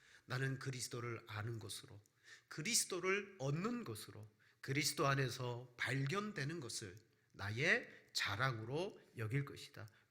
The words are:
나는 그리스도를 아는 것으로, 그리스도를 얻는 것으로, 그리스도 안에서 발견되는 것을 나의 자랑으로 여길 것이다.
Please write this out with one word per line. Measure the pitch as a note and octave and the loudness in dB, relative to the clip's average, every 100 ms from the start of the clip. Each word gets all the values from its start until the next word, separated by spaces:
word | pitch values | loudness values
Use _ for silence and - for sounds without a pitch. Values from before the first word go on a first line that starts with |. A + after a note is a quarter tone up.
| - - - | -20 -18 -4
나는 | B2+ C3+ C3 | 0 0 0
그리스도를 | C3+ C3+ - B2 A#2+ A2+ - | -2 -4 -4 -4 -4 -6 -6
아는 | G#2+ G#2+ A2+ | -4 -4 -4
것으로, | G#2 - - G2 - _ - - - | -6 -8 -10 -16 -18 _ -20 -20 -12
그리스도를 | - E3 A#3+ - F3+ F#3 G3 G3+ - | -6 2 4 4 2 4 2 0 -2
얻는 | C3+ D3+ G#3 A#3+ | 0 2 2 0
것으로, | G3 G#2 - G2+ G#2+ _ _ _ | -4 -6 -8 -12 -14 _ _ _
그리스도 | - D3 D3+ - C#3 | -2 2 2 4 4
안에서 | C3+ C3 - B2 A#2+ B2+ - | 6 4 0 -2 -4 -6 -2
발견되는 | - C3+ C#3 G3 G#3 G3+ C3 E3+ | 0 2 2 0 0 -2 -2 -2
것을 | A#2+ - G2 G#2+ - _ _ | -4 -6 -6 -10 -18 _ _
나의 | - G2 A2 E3 G#3 - - - | -6 -2 2 4 4 2 -12 -6
자랑으로 | - - G2+ C3 A2+ A2 D3 G3 - - - | 0 2 4 2 2 0 0 0 -4 -12 -4
여길 | A2 C3+ | 0 2
것이다. | C#3+ - - - A2 - _ | 0 -6 -12 -12 -14 -16 _